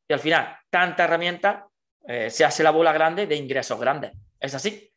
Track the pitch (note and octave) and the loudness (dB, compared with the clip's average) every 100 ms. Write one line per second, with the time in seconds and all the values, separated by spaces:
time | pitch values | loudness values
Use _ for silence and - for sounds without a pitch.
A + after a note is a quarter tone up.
0 | - D3 D#3 D#3+ C3 - _ F3+ F3+ - | -4 -2 2 0 0 -8 _ 0 2 2
1 | E3+ D#3+ F3 F3 G3 G#3 - _ _ _ | 2 2 -2 -2 -2 -2 -8 _ _ _
2 | - A#2+ A2+ - D3+ - D#3+ D#3 E3 D#3 | -8 -6 -4 2 2 4 4 4 4 4
3 | D#3+ E3+ G3+ D3 C3+ C3+ B2 A2+ A#2+ D3 | 0 0 -4 -4 -4 -6 -4 -2 -2 -2
4 | - - - _ C#3 C#3 G#3 - - | -6 -14 -20 _ -10 -6 -8 -8 -14